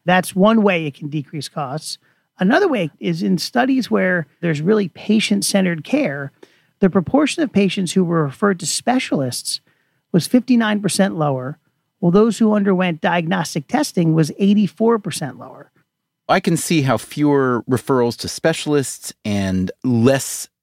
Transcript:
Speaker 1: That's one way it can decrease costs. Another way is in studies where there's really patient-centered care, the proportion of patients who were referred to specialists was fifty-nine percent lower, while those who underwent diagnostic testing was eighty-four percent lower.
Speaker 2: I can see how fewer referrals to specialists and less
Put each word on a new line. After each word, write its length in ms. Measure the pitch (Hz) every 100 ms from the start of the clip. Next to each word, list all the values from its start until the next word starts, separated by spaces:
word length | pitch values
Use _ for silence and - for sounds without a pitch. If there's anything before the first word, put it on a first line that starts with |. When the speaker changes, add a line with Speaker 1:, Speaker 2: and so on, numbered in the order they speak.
| -
Speaker 1:
That's 280 | 185 180
one 280 | 185 202 226
way 240 | 202 175 156
it 80 |
can 140 | - 151
decrease 420 | 151 139 156 -
costs. 480 | - 135 151 - - _ _ _ -
Another 300 | 180 311 403
way 220 | 254 160 -
is 240 | 202 165
in 140 | 196 175
studies 540 | - 240 262 269 202
where 360 | 214 190 180 160 -
there's 220 | 170 147
really 260 | 160 214 190
patient-centered 960 | - - 214 - 202 - 196 185 170
care, 480 | - 285 226 139 139 _ - _ _ -
the 100 | 190
proportion 520 | 196 156 262 302 -
of 100 | 285
patients 400 | 196 196 202 180
who 120 | 190
were 200 | 170 170
referred 360 | 147 131 202 180
to 60 | 151
specialists 920 | - - 254 - 202 131 - - - _ _ _ _ _
was 140 | 175 -
fifty-nine 560 | 247 233 240 220 208
percent 340 | 196 - 196 196
lower, 420 | 147 131 127 - _ _ _ -
while 120 | 175
those 260 | 185 226 202
who 140 | 220
underwent 480 | 208 202 185 185 160
diagnostic 680 | 190 170 160 185 160 170 -
testing 440 | - 302 - 165
was 200 | 160 147 -
eighty-four 600 | 202 208 196 - 226 226
percent 400 | 202 - 139 120
lower. 320 | 131 120 - _ _ _ _ _ -
Speaker 2:
I 120 | 170
can 160 | 185 165
see 240 | - 165
how 160 | 135 113
fewer 640 | - - 147 139 131 120 -
referrals 480 | 123 - 131 120 117
to 100 | -
specialists 880 | - 160 160 - 147 131 - - -
and 460 | 104 101 95 92 92 -
less 680 | 127 120 120 135 - - - _